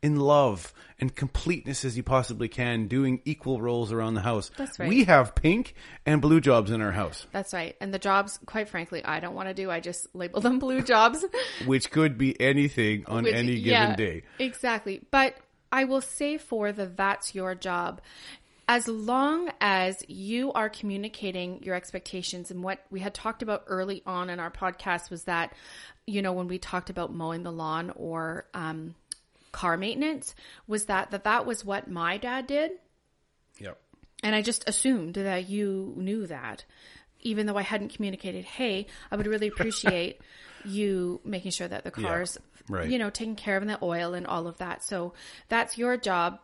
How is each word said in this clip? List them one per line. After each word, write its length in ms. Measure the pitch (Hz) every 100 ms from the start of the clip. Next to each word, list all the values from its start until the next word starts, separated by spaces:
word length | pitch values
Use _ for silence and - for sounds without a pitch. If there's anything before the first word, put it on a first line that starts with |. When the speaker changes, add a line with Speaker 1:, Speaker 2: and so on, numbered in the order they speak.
Speaker 1:
in 140 | 151 147
love 560 | 139 147 135 98 - - - -
and 120 | 131
completeness 680 | - 139 - - 170 - 135
as 140 | 131 117
you 60 |
possibly 440 | 110 131 127 107 117
can, 400 | - 123 117 107
doing 340 | 123 135 127 -
equal 340 | 151 - 131
roles 300 | 117 120 113
around 220 | 113 113
the 80 | 110
house. 280 | 107 113 95 -
Speaker 2:
That's 240 | 269 -
right. 80 | 170
Speaker 1:
We 160 | 233
have 320 | 202 151 123 -
pink 400 | 156 202 254 - - - -
and 160 | 151
blue 180 | 151 160
jobs 320 | 143 120 101
in 100 | 110
our 120 | 107
house. 340 | 95 90 - -
Speaker 2:
That's 200 | 190 190
right. 220 | 185 165 -
And 120 | 196
the 60 | 196
jobs, 400 | 196 196 202 - -
quite 240 | 220 214
frankly, 340 | 180 170 170
I 160 | - 156
don't 160 | 175 180
wanna 180 | 190
do. 160 | 190 190
I 120 | 170
just 260 | 175 175 - 180
label 240 | 175 185
them 180 | 233 254
blue 220 | 262 262
jobs. 440 | 247 226 226 294 359 480
<laughs> 220 | 508 - 127
Speaker 1:
Which 260 | 135 -
could 260 | 156 156 120
be 220 | 135 -
anything 640 | 127 143 143 135 110 104 -
on 180 | 113 117
Speaker 2:
Which, 80 | 113
Speaker 1:
any 200 | 123 120
given 100 | 101 233 104
Speaker 2:
yeah, 60 | 107
Speaker 1:
day. 260 | 107 80 - -
Speaker 2:
exactly. 640 | 262 - 254 226 202 196 -
But 240 | 262 269 - - _ _
I 120 | 262
will 180 | 269 269
say 380 | 254 - 285 302
for 320 | - 226 208
the 160 | 208 190
"that's 480 | 180 196 202 - 196
your 180 | 185
job," 480 | 185 185 175 175 180 - - - - _ _ -
as 200 | 240 233
long 640 | 220 214 254 285 320 349 -
as 420 | 202 190 185 190 -
you 440 | 185 196 233 269
are 140 | 240 214
communicating 960 | 214 208 196 208 - 202 185 180 185
your 140 | - 180
expectations, 720 | 180 190 - 185 180 180 175
and 140 | 180
what 200 | 180 190 -
we 120 | 190
had 120 | 190
talked 300 | 196 220 226
about 220 | 220 208 -
early 340 | 185 185 196
on 280 | - 185 180
in 80 | 175
our 100 | 170
podcast 640 | - 185 180 - 175 -
was 140 | 175 -
that, 280 | 170 170 - - - - - -
you 160 | 202
know, 100 | 190
when 140 | 180 180
we 100 | 185
talked 320 | - 180 -
about 240 | 185 170
mowing 300 | 165 160 165
the 80 | 175
lawn 400 | 170 160 160 175 -
or, 520 | 165 165 160 160 - -
um, 400 | 160 160 160 170 _ - _ _ _
car 260 | - 180 165
maintenance, 560 | 190 240 302 294 - - - - -
was 200 | 214 208
that, 260 | 190 -
that, 120 | 202 214
that 200 | 226 233
was 180 | 226
what 240 | 202 196 -
my 300 | 175 170 196
dad 300 | 247 254 262
did. 240 | 285 320 370 _ _ _ _ _ _ _ _
Speaker 1:
Yep. 180 | 101 87 _ _ - _
Speaker 2:
And 100 | 208
I 80 | 214
just 260 | 214 233 -
assumed 460 | 208 262 247 165
that 360 | 190 196 185 185
you 440 | 202 208 190 190 -
knew 300 | 185 220 190
that, 400 | 147 123 104 - - - - - _
even 240 | 240 214 208
though 120 | 202
I 40 |
hadn't 320 | 190 214 202
communicated, 500 | - 202 190 190 185
"Hey, 440 | 185 - 254 196 208 - -
I 60 | 208
would 100 | 208
really 220 | 214 208
appreciate 680 | 202 226 214 214 180 180 - - -
Speaker 1:
<laughs> 220 | - - 208
Speaker 2:
you 560 | 196 208 190 180 180
making 280 | - 196 185
sure 160 | 175 175
that 160 | 190
the 100 | - -
Speaker 1:
Yeah, 120 | 202
Speaker 2:
car's, 300 | 170 180 - - - -
Speaker 1:
right. 180 | 98 -
Speaker 2:
you 100 | 254
know, 100 | 214
taken 260 | - 226 214
care 200 | - 196
of 60 |
and 60 | 208
the 80 | 214
oil 300 | 180 170 170
and 140 | 180 175
all 180 | 175 170
of 100 | 165
that." 240 | 180 170
So 300 | - 196 175 175 - - -
that's 280 | 226 - 214
your 200 | 240 247
job. 420 | 208 180 170 185